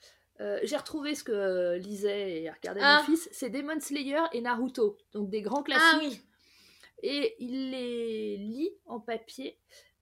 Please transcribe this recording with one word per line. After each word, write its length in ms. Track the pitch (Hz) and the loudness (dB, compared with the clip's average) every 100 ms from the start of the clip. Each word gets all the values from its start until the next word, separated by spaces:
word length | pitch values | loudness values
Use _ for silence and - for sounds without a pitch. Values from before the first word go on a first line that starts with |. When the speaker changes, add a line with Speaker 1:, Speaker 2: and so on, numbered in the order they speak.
| - - _ - | -20 -20 _ -8
Speaker 1:
Euh, 200 | 208 202 | -4 -2
j'ai 120 | 220 285 | 0 -2
retrouvé 380 | - 311 285 | -2 -4 -4
ce 100 | 294 | -4
que, 80 | - | -2
euh, 460 | 208 196 185 180 175 | 0 2 2 2 0
lisait 640 | 190 208 202 202 196 165 | -4 -2 0 0 -2 -4
et 80 | 160 | -6
regardait 300 | - 175 190 | -8 -6 2
Speaker 2:
Ah. 160 | 277 294 294 | 6 8 6
Speaker 1:
mon 80 | 320 | 2
fils. 140 | - | 0
C'est 200 | - 247 | -6 -4
Demon 280 | 254 294 311 | -4 -2 -4
Slayer 420 | - 285 269 294 330 | -4 -4 0 0 0
et 80 | 240 | 0
Naruto, 560 | 240 233 247 254 208 208 _ | -2 -2 -2 2 0 0 _
donc 160 | 208 202 | -6 -4
des 120 | 214 | -4
grands 200 | 202 277 | -2 -2
Speaker 2:
Ah 20 | 294 285 330 311 | 2 6 8 6
Speaker 1:
classiques. 20 | |
Speaker 2:
oui. 200 | 302 220 - _ _ - - - - - | 2 -4 -14 _ _ -20 -20 -20 -20 -8
Speaker 1:
Et 320 | 240 285 277 - | -4 0 -2 -2
il 320 | 247 262 262 | -6 -6 -4
les 640 | 262 247 240 233 220 214 202 | -4 -4 -4 -4 -4 -4 -6
lit 340 | 208 240 349 403 - | -8 -4 -6 -6 -12
en 140 | 233 | -10
papier, 600 | 220 226 - - 269 - _ - - _ | -6 -8 -8 -12 -12 -12 _ -20 -20 _